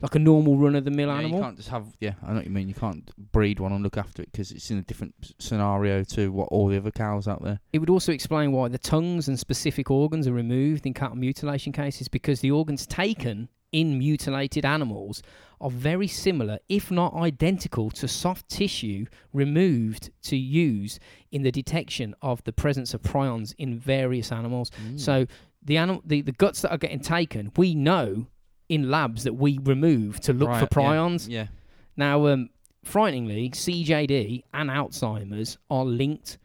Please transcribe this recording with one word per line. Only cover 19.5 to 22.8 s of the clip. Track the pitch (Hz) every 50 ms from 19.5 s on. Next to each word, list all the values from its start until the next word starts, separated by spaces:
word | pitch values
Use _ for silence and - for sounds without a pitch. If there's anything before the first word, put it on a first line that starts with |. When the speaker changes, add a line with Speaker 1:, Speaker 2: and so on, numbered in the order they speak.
| 147 160 190 190 151 117 113 110 110 - - - - _ -
Speaker 1:
to | - -
use | 131 131 131 143 165 170 147 113 101 98 107 - - - - - - _ _ -
in | 143 135
the | 127
detection | 127 147 127 - 156 165 - - - - 127 104 104 - -
of | 139 123 113 -
the | - 117
presence | - - 147 143 139